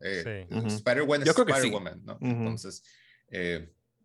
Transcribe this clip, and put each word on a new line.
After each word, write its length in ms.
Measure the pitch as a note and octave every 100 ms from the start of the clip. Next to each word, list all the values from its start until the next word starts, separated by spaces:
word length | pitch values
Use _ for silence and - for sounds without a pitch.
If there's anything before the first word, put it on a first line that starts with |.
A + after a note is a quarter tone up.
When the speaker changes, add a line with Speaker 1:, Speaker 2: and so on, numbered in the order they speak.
Speaker 1:
Eh, 220 | F#2 F#2
Speaker 2:
Sí. 220 | A2 G2+ F2+
Speaker 3:
Ujú. 340 | A2 A2+ G#2+
Speaker 1:
Spider-Woman 380 | B2 B2 C#3+ D3
es 60 | C#3+
Speaker 3:
Yo 60 |
creo 120 | E3 A3
que 80 |
sí. 160 | C3+ B2+
Speaker 1:
Spider-Woman, 300 | G#2 F2 -
¿no? 160 | A2 -
Speaker 3:
Ujú. 400 | B2+ A#2 A2+ A2
Speaker 1:
Entonces, 220 | G2 - _ - _ _ _
eh, 440 | F#2 F2 E2+ D#2+ _ _ _